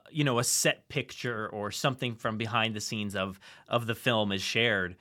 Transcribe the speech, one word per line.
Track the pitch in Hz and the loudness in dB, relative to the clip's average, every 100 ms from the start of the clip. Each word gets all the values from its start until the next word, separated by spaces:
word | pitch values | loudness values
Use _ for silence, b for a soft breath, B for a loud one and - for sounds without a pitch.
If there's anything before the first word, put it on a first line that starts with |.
| - | -6
you | 156 | 0
know, | 143 117 | 2 2
a | |
set | 123 - 156 - - | 2 2 2 0 -4
picture | 143 127 - 123 110 107 | -6 -6 -6 -6 -4 -6
or | 107 104 | -4 -6
something | - 143 123 123 | 0 0 0 -4
from | 110 117 110 | -2 -2 -2
behind | 110 117 113 104 | 0 2 2 0
the | |
scenes | - 110 104 98 | -4 -2 -2 -2
of, | 95 - B B B | -2 -6 B B B
of | 120 117 | 0 0
the | 110 | -2
film | 131 110 104 | 2 2 2
is | 98 | 0
shared, | 98 113 117 101 90 90 | 0 2 4 2 -2 -6